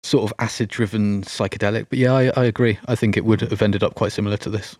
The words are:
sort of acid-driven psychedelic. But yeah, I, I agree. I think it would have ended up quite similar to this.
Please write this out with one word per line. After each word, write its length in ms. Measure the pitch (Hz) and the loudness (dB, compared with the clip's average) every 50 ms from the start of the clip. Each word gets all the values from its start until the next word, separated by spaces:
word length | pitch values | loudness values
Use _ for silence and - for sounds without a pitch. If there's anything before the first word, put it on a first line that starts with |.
| - | -2
sort 200 | - - 135 107 104 | 2 2 2 2 0
of 40 | 117 | -2
acid-driven 840 | - 117 104 - - 120 101 - - 117 98 - 110 104 104 101 101 95 | -4 -4 -4 -2 -4 -4 -4 -2 -2 -2 -2 0 0 0 0 0 -2 -4
psychedelic. 640 | - - - 104 95 - - 107 101 107 113 - _ | -8 -6 -4 -4 -4 -2 -2 -2 0 0 -2 -4 _
But 80 | - | 0
yeah, 140 | 127 127 127 131 | 2 2 4 4
I, 100 | 131 127 127 - | 4 2 2 2
I 80 | 131 127 | 2 2
agree. 340 | 120 107 - 123 117 104 - - | 2 2 2 2 2 2 -2 -2
I 80 | - 123 | -4 -2
think 200 | - - 107 98 | 0 2 2 2
it 80 | 110 - | 2 2
would 160 | 110 110 98 | 2 2 2
have 220 | 113 - 113 104 | 2 -4 0 2
ended 220 | 110 104 98 98 104 | 2 2 2 2 0
up 120 | - - | -2 0
quite 160 | - 107 98 | -2 -4 -2
similar 240 | - - 104 104 104 | -2 -2 -2 -2 -4
to 140 | 101 - 101 | -4 -4 -6
this. 260 | 104 104 - - - _ | -6 -6 -8 -10 -18 _